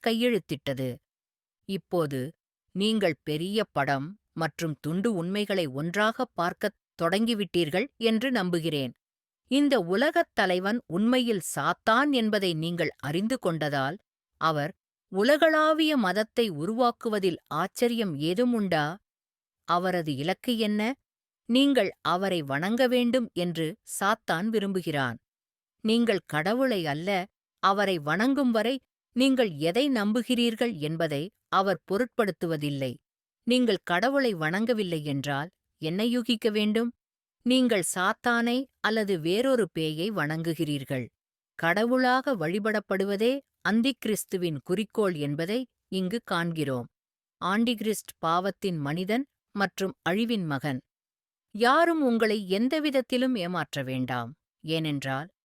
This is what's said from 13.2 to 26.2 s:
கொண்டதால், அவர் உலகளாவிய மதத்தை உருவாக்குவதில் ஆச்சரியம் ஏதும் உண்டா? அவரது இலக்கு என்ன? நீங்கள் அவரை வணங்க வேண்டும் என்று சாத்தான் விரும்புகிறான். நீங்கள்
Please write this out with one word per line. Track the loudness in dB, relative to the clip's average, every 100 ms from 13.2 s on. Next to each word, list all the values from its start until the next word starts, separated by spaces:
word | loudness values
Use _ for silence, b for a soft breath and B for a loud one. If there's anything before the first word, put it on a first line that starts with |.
| -2 -2
கொண்டதால், | -2 -2 -2 -2 -2 -6 _ _ _ _
அவர் | 0 0 -4 -8 _ _ _
உலகளாவிய | 0 4 6 4 4 4 2 2 2
மதத்தை | 2 0 0 0 -2
உருவாக்குவதில் | -2 -4 0 0 0 -2 0 0 -2 _
ஆச்சரியம் | -4 -4 0 0 0 -2 -2
ஏதும் | -2 0 2
உண்டா? | 0 0 0 0 -6 _ _ _ _ _ _
அவரது | -2 0 2 0 -2 -2
இலக்கு | -2 -2 -2 -2
என்ன? | 0 0 -2 -4 _ _ _ _
நீங்கள் | 0 2 4 4 0 -2
அவரை | -2 0 0 -2
வணங்க | -2 -2 -2 2 2
வேண்டும் | 4 2 0 0
என்று | -2 -2 -2 -4 -6 -12 -2
சாத்தான் | 0 0 -2 -2 -2
விரும்புகிறான். | -2 -2 -2 -2 -2 -2 -4 _ _ _ _ _ _
நீங்கள் | 0 2 2 0